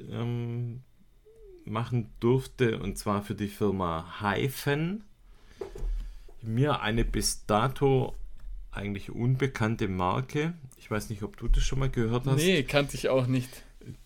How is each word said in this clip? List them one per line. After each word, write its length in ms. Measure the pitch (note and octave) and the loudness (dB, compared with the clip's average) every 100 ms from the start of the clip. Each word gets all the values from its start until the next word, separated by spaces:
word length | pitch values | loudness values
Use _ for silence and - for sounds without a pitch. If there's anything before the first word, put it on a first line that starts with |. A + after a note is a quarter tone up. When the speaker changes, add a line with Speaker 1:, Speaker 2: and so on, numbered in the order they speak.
| - | -10
Speaker 1:
ähm, 680 | A2 A#2 A#2+ A#2 A#2 A#2+ A#2+ B2+ - - - - - - - | -6 -4 -4 -4 -6 -6 -10 -16 -20 -20 -20 -20 -20 -20 -16
machen 460 | - G#2+ A2 A#2+ - - | -6 -4 -2 -2 -2 0
durfte, 600 | A#2 C3 C3 - A#2+ - | 4 4 2 0 0 0
und 180 | G2 - | -4 -4
zwar 260 | G#2+ G2+ | 0 0
für 100 | G#2 | -2
die 140 | G2+ G2+ | -4 -4
Firma 720 | - G#2 F#2+ F2 E2 E2 - | 0 0 2 0 -2 -6 -4
Hyphen. 840 | G#2 G2 C3 - C#3+ C#3+ E3 G#3+ - - - - - - - - - - - - - - | 0 2 0 -2 0 0 0 -4 -10 -20 -20 -20 -18 -14 -12 -6 -4 -4 -6 -12 -16 -10
Mir 400 | A2 A#2 D3 A2+ | -2 2 2 2
eine 240 | G#2+ A#2 A2+ | 0 2 2
bis 400 | A2+ G2+ - - | 2 0 -2 2
dato 680 | G#2 B2+ - C#3 C3 A#2+ - - - - - - | 2 2 2 4 4 2 -4 -8 -10 -10 -10 -8
eigentlich 380 | G2+ G2+ G2 - | -6 -4 -4 -6
unbekannte 760 | - A#2+ C3 C3+ - A2 A2+ G2+ | -2 2 2 0 0 0 0 0
Marke. 680 | F#2 F2+ A#2 B2+ D3 D#3+ E3+ C3 - | 0 2 0 -2 -2 -2 -4 -12 -16
Ich 140 | - | -6
weiß 180 | G#2+ - | -4 -4
nicht, 140 | G2+ | -6
ob 140 | G#2 - | -8 -2
du 100 | A#2+ | 4
das 160 | - | 4
schon 160 | - C3 | 4 2
mal 100 | C3+ | 2
gehört 380 | B2+ A2+ B2 C3 | 2 2 2 2
hast. 80 | C3+ | 4
Speaker 2:
Nee, 260 | F3 E3+ | 4 4
kannte 320 | A#2+ C#3+ C#3 B2+ | 4 2 2 0
ich 100 | - | 2
auch 160 | C3 B2 | 4 4
nicht. 240 | B2+ B2+ - - - A2+ - | 2 0 -8 -18 -18 -16 -16